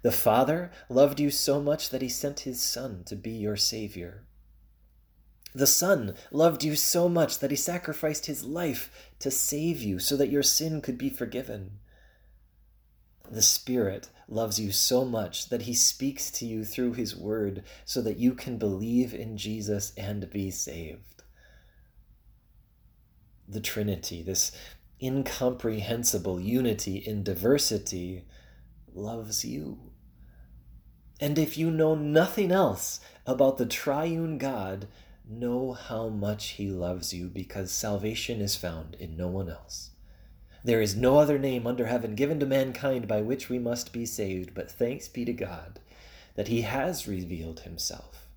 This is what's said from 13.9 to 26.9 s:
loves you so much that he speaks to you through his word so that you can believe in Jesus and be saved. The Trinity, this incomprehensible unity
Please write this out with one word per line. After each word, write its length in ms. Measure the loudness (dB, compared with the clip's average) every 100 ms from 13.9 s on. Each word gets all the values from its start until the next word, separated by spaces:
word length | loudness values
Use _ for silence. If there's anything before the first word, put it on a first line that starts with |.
| -2 -12 -20 -6
loves 300 | -2 0 0
you 140 | 0
so 320 | 2 4 4
much 460 | 4 0 -2 -6 -4
that 120 | -4
he 120 | 0
speaks 560 | 4 4 4 -4 -4 -6
to 140 | -6 -4
you 180 | -4
through 300 | -4 0 0
his 200 | 0 -6
word 500 | -4 -4 0 0 -2 -12 -16
so 160 | -4 -2
that 160 | -2 2
you 160 | 2
can 240 | 2 -6 -2
believe 560 | 0 0 2 2 2
in 240 | -4 -8 -6
Jesus 560 | -6 -4 -2 -2 -2
and 360 | -6 -6 -6 -6
be 200 | -4 -4
saved. 720 | -4 -8 -8 -10 -12 -18 -20 -20 _ -20 -20 -20 _ -20 -20 _ -20 -20 _ _ _ _ _ _ _ _ _ _ _ -10
The 140 | -6
Trinity, 640 | -4 -2 0 -2 -4 -8
this 300 | -2 0 0 -4 -18 -20 -20 -6
incomprehensible 1400 | -2 -2 -2 0 0 2 -2 -2 -2 0 0 0 -2 -2
unity 560 | 0 2 2 0 -2